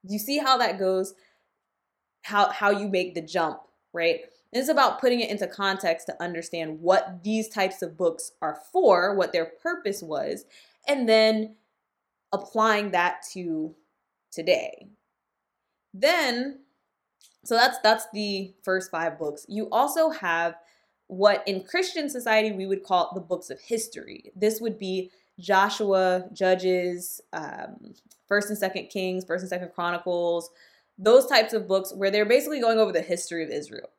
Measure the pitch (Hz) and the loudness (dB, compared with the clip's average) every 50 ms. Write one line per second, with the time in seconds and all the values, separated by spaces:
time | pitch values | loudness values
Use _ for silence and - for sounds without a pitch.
0 | - 185 202 208 - 269 285 294 277 262 262 240 240 196 185 190 190 190 190 185 | -8 -8 -8 -8 -4 -2 -2 0 4 4 4 4 4 0 0 0 0 0 0 0
1 | 190 190 - _ _ _ _ _ _ _ _ _ _ _ _ _ _ _ _ _ | -2 -4 -8 _ _ _ _ _ _ _ _ _ _ _ _ _ _ _ _ _
2 | _ _ _ _ - - 214 208 202 - - - 208 202 208 202 208 202 196 180 | _ _ _ _ -12 -2 2 2 2 2 2 0 2 2 2 2 -2 -2 -2 -2
3 | 185 180 170 170 160 160 - 180 165 151 - - - _ _ _ _ _ - 170 | -2 -2 -6 -8 -10 -4 -2 0 0 0 -4 -8 -16 _ _ _ _ _ -6 0
4 | 165 170 165 - - - _ _ _ _ - 240 262 285 311 277 269 214 - - | 0 2 0 0 -4 -16 _ _ _ _ -4 -2 0 2 4 4 4 4 2 2
5 | - 247 247 240 226 - 208 208 202 175 - - 196 196 190 185 - 175 165 165 | 2 2 2 2 0 -2 -2 -4 -4 -8 -6 -4 -2 -2 -2 0 -2 -2 -2 -2
6 | - - - - 175 175 175 165 165 - - 170 160 156 156 156 170 175 180 - | -4 -12 -8 -8 -8 -6 -6 -8 -10 -8 -8 -8 -8 -8 -8 -2 2 4 4 4
7 | - 185 180 180 170 214 220 220 214 220 - 208 190 190 - - 185 165 160 - | 2 -2 -12 -10 -6 -4 -2 -2 -4 -4 -2 -2 -2 -2 -2 -6 -10 -10 -6 -2
8 | 185 165 165 - - - _ _ 240 - - - - - - 370 359 233 185 175 | -2 -2 -2 -2 -12 -16 _ _ -6 -6 -6 -8 -16 -4 0 4 6 6 6 6
9 | 175 202 196 196 175 - - 170 165 - - _ _ 330 359 349 - 208 196 - | 4 2 2 0 0 0 0 -2 -2 -4 -8 _ _ -6 -6 -4 -6 -6 -6 -6
10 | 170 160 156 - - - 180 214 - _ _ - _ _ _ _ _ - 285 269 | -8 -8 -6 -6 -4 -6 -6 -8 -10 _ _ -20 _ _ _ _ _ -2 0 0
11 | 247 220 220 220 220 220 220 220 220 220 - _ _ _ _ _ _ _ _ _ | 4 4 6 6 6 6 4 2 -2 -6 -10 _ _ _ _ _ _ _ _ _
12 | _ _ _ _ _ _ - 196 - - - 220 220 226 214 208 208 202 180 175 | _ _ _ _ _ _ -6 -6 -6 -4 0 2 4 4 4 2 0 0 2 2
13 | 175 180 - - - - - 185 180 170 160 156 156 156 160 _ _ _ _ _ | 2 2 0 -4 -12 -14 -12 -10 -6 -6 -4 -4 -6 -6 -10 _ _ _ _ _
14 | _ _ _ _ _ _ - 170 160 180 165 - - - - - - 202 208 _ | _ _ _ _ _ _ -12 -6 2 2 2 2 0 -8 -12 -16 -20 -20 _ _
15 | _ _ _ _ _ _ _ _ _ _ _ _ _ _ _ _ _ _ - 190 | _ _ _ _ _ _ _ _ _ _ _ _ _ _ _ _ _ _ -4 2
16 | 226 302 359 339 302 254 233 240 254 277 277 - _ _ _ _ _ _ _ _ | 2 4 4 4 2 0 0 -2 -4 -6 -8 -12 _ _ _ _ _ _ _ _
17 | _ _ _ _ _ _ _ _ _ - 170 233 247 247 240 - - 214 226 220 | _ _ _ _ _ _ _ _ _ 0 2 4 4 4 2 4 4 4 4 4
18 | - - - 208 214 202 196 190 196 185 _ _ - 190 185 185 185 - - 160 | 0 -8 -6 -6 -4 -4 -4 -4 -6 -8 _ _ -2 -2 -2 -2 -2 -4 -6 -4
19 | 165 165 160 160 160 147 147 - - - 202 214 220 - - 226 269 302 294 330 | -4 -4 -4 -4 -6 -6 -6 -8 -14 -10 -6 -6 -4 -2 2 2 2 2 2 2
20 | 320 320 311 - 196 175 165 165 170 170 170 - _ _ _ _ _ _ _ _ | 0 0 0 -4 -4 -2 0 0 0 -2 -4 -8 _ _ _ _ _ _ _ _
21 | _ _ 190 185 196 208 226 - - 202 196 190 190 - - 359 370 359 - 330 | _ _ -2 4 4 4 4 4 -2 -4 -6 -6 -6 -4 -2 -2 -2 0 -4 -6
22 | 294 277 285 247 240 233 220 220 220 220 202 190 190 190 196 190 - - 190 180 | -6 -4 -6 -6 0 2 4 4 4 2 -2 -4 -4 -4 -4 -4 0 0 2 2
23 | 170 - 185 190 180 - 180 175 - - - - - - 233 220 214 - - - | 2 0 -4 -12 -6 -6 -6 -6 -6 -14 -16 -16 -6 -6 -4 -4 -4 -8 -12 -16
24 | - - - - - - _ 190 202 214 220 220 233 226 - 220 196 185 190 185 | -16 -16 -18 -18 -18 -20 _ 0 0 0 0 0 -4 -6 -6 -6 -6 -4 -4 -4
25 | 180 180 _ _ _ _ _ - 175 190 202 190 196 208 - - 214 196 190 190 | -4 -6 _ _ _ _ _ -14 -2 2 4 4 4 2 0 -2 0 2 4 4
26 | 185 185 180 180 185 - - - 190 185 185 180 185 185 185 180 180 180 175 175 | 4 4 2 0 -2 -8 -6 0 2 2 2 4 2 0 2 2 0 -2 -6 -6
27 | 180 - - - _ _ - 160 156 143 143 - - - - - - - - _ | -10 -12 -14 -14 _ _ -12 -10 -10 -10 -12 -12 -14 -14 -16 -18 -20 -20 -20 _
28 | _ _ _ _ _ _ 202 208 202 208 214 202 196 190 190 185 - - - 202 | _ _ _ _ _ _ 0 0 0 -2 -4 -4 -4 -4 -4 -6 -10 -8 -6 -6
29 | 185 185 185 185 180 - 165 180 185 185 180 180 180 170 - - 175 175 175 170 | -4 -4 -4 -6 -4 -6 -6 -6 -4 -6 -8 -8 -8 -10 -8 -6 -4 -4 -4 -4
30 | 175 180 175 175 175 170 170 170 170 - _ _ - _ _ _ _ _ _ - | -4 -4 -4 -2 0 0 -2 -2 -4 -8 _ _ -20 _ _ _ _ _ _ 0
31 | 185 220 240 269 254 - 277 233 220 - 226 214 190 180 190 196 190 - - 196 | 4 8 8 8 8 6 4 2 4 2 -2 -6 -2 0 0 0 0 -4 -6 -2
32 | 196 196 202 208 214 208 240 277 294 302 302 277 233 226 226 220 220 196 175 165 | 0 2 2 2 4 4 4 4 4 0 -4 0 2 2 4 4 2 2 2 -2
33 | - - - 185 - - 175 165 160 139 117 110 107 104 110 - - - _ | -2 -2 -4 -6 -4 -8 -6 -6 -6 -6 -6 -8 -8 -10 -14 -16 -16 -18 _